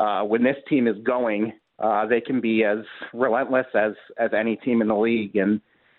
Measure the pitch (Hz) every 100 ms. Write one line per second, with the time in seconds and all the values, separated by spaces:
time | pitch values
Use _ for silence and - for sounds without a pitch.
0 | 107 98 104 113 127 - - 143 117 101
1 | 113 123 117 104 110 - _ - 110 104
2 | 110 120 117 131 117 110 107 107 107 -
3 | - 117 127 117 127 131 127 107 107 101
4 | - - 113 104 113 107 131 117 107 104
5 | 113 117 101 104 98 107 - _ _